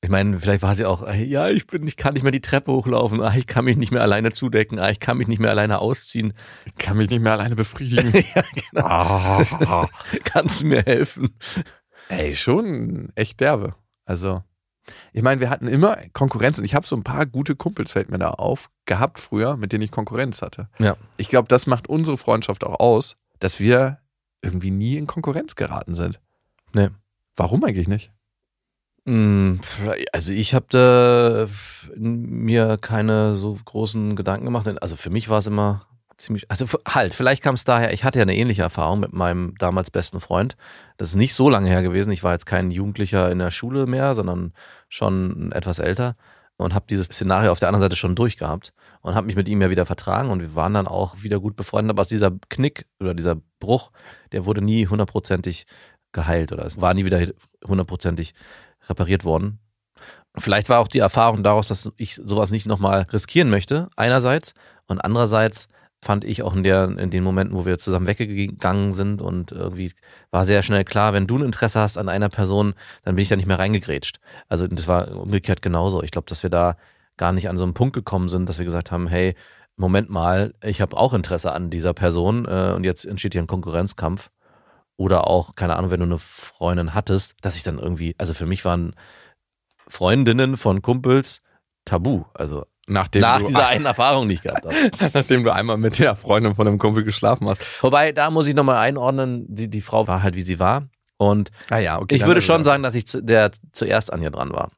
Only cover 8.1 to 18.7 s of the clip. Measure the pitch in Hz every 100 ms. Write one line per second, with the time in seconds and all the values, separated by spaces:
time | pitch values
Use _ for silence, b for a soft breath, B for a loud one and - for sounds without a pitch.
8.1 | 143 170 - - - - - - 85 85
9.1 | 98 92 98 - 156 156 165 - - -
10.1 | - - - 156 - 151 131 110 123 143
11.1 | - 135 _ B B B B _ B B
12.1 | 92 76 71 - 151 220 139 113 - -
13.1 | - 107 - 135 135 95 95 _ _ -
14.1 | 90 95 92 - _ _ _ - B B
15.1 | - 123 135 123 139 123 135 196 226 -
16.1 | - 139 110 117 151 107 143 - 127 104
17.1 | 135 147 120 143 139 175 - - - -
18.1 | 92 82 - - 135 -